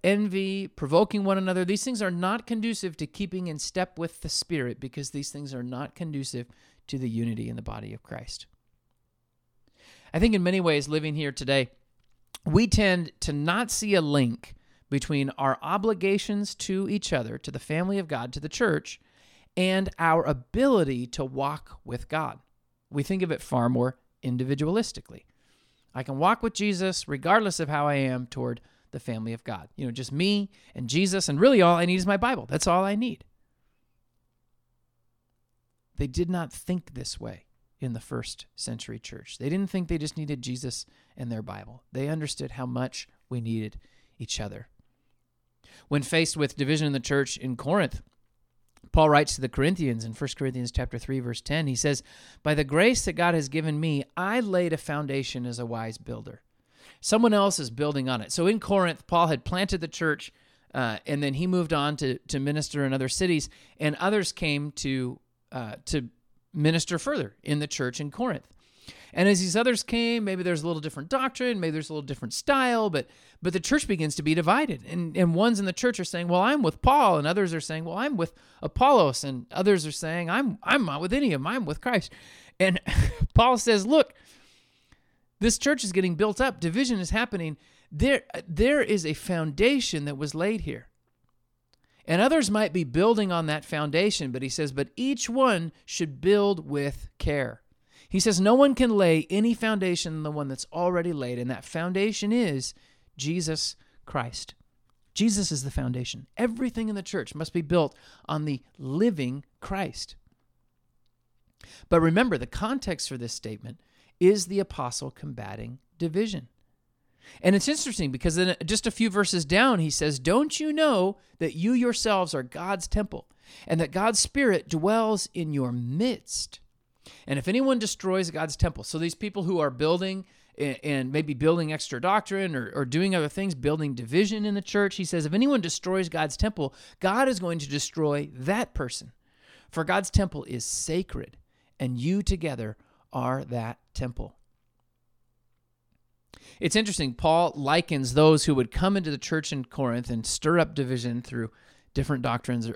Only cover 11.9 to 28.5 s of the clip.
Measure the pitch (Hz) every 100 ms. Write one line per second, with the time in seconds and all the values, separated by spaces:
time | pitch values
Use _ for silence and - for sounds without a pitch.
11.9 | _ _ _ _ - - 151 233 214 202
12.9 | 180 160 - - 147 151 196 240 - 214
13.9 | 190 151 143 123 120 - - _ _ -
14.9 | 139 - 147 139 - 135 131 147 196 220
15.9 | 196 196 202 - 208 208 - - 190 196
16.9 | 208 - 139 113 120 - 135 - 156 185
17.9 | 196 160 135 123 139 147 - 226 151 -
18.9 | - _ _ _ _ _ - 185 190 190
19.9 | - 165 165 147 139 - 208 277 226 143
20.9 | 123 123 - 135 135 139 151 - - -
21.9 | 123 - 156 156 - _ _ _ _ -
22.9 | 143 139 190 180 156 - 127 120 123 123
23.9 | - _ _ 131 123 131 139 151 208 -
24.9 | - - - _ _ _ _ _ _ _
25.9 | 123 135 135 175 226 226 - 208 185 190
26.9 | 175 - 139 165 214 208 170 147 147 147
27.9 | 143 135 127 123 131 123